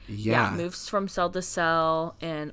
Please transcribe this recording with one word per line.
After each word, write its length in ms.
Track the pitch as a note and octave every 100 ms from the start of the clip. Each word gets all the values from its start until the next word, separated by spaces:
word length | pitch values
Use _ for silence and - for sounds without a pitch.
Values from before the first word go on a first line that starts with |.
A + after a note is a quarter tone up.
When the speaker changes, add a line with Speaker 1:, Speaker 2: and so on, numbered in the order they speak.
| -
Speaker 1:
yeah, 420 | G#2 G#2+ A#2 G#2
Speaker 2:
Yeah. 60 | E3+
Speaker 1:
moves 320 | F3 F3+ -
from 200 | G#3 G3
cell 220 | - F3
to 120 | F3+
cell 720 | F3 - E3 E3 D#3+ D#3+ E3 -
and 320 | E3 D#3 D3+